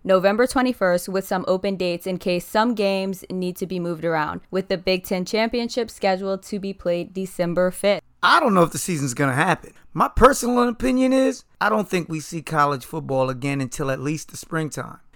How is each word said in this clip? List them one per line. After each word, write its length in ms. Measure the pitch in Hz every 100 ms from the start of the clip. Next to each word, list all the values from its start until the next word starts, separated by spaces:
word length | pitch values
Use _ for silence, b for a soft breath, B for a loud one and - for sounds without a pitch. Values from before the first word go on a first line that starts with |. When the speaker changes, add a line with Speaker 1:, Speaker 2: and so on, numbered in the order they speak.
Speaker 1:
November 420 | 185 190 190 214 254
twenty-first, 640 | 269 254 240 185 175 190
with 180 | 190 190
some 180 | 190 -
open 280 | 185 202 190
dates 300 | 180 175 190
in 140 | 180
case 260 | 196 175 -
some 300 | 214 233 214
games 500 | 196 196 190 190 -
need 240 | 185 180 180
to 100 | 180
be 140 | 180
moved 260 | 170 165 165
around, 360 | 160 151 - -
with 160 | 185 185
the 100 | 190
Big 260 | 185 185
Ten 220 | - 185 180
Championship 640 | 214 226 240 233 - 226
scheduled 560 | - 196 185 190 196
to 160 | - 208
be 140 | 196
played 400 | 196 175 175 175
December 580 | 190 190 - 175 170 180
fifth. 300 | - 202 190 - -
Speaker 2:
I 200 | 185 311
don't 120 | 285
know 100 | 190
if 80 | 170
the 60 | 143
season's 360 | - 165 135
gonna 200 | 120 143
happen. 380 | 127 180 160 - - b
My 160 | 156 269
personal 580 | - 254 277 240 247 240
opinion 460 | 226 254 254 262
is, 320 | 269 262 254 - -
I 80 | 208
don't 180 | 214 202
think 220 | 185 160
we 100 | 160
see 220 | - 165
college 420 | - 160 143 139
football 460 | - 160 135 135 131
again 320 | 127 143 139
until 280 | 131 - 139
at 120 | 131
least 280 | 135 156 -
the 60 | -
springtime. 640 | - 160 156 - 123 - -